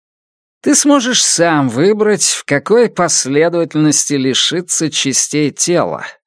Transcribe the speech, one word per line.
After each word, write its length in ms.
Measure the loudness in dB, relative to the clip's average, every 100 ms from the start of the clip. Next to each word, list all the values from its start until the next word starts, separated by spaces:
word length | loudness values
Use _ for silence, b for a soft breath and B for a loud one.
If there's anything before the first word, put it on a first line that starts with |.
| _ _ _ _ _ _
«Ты 140 | 0 2
сможешь 480 | 4 2 2 0
сам 460 | 0 2 2 2 0
выбрать, 560 | 0 0 2 0 0 -2
в 180 | -4
какой 460 | -2 -2 2 2 2
последовательности 1300 | 0 -2 -2 0 0 2 0 -2 0 2 0 -2 -2
лишиться 760 | 0 0 -2 -4 -4 -4 -4
частей 600 | -2 -2 -2 -2 -2 -2
тела, 520 | -2 -2 0 0 -4 -10 -18